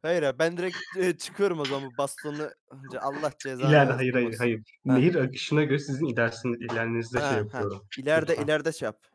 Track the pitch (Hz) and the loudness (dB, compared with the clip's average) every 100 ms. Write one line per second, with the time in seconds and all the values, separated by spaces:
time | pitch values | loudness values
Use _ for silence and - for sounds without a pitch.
0 | 156 175 143 127 165 170 180 175 - 185 | 0 2 2 2 0 0 -4 -6 -10 0
1 | 180 165 - - 202 170 143 139 135 120 | 0 0 -6 0 0 0 -2 -4 -6 -4
2 | 139 - 151 147 151 - _ 135 135 127 | -4 -4 -8 -6 -8 -10 _ -20 -12 -6
3 | 131 143 151 - 139 131 135 151 135 123 | -6 -2 -4 -4 -10 0 6 8 8 4
4 | 127 123 120 113 120 110 107 _ 135 131 | 0 2 0 0 0 -2 -6 _ 2 4
5 | 156 170 131 139 - 147 147 143 143 135 | 4 4 0 -4 -2 0 2 0 -2 -4
6 | 151 117 117 - 127 120 120 113 113 117 | -2 0 0 0 -4 -4 -4 -4 -2 -2
7 | 117 123 147 120 104 127 104 98 - - | -2 -2 0 0 -2 -4 -6 -6 -12 -8
8 | 135 160 156 160 147 151 151 156 120 107 | 2 2 2 0 2 0 0 -4 -6 -8
9 | _ | _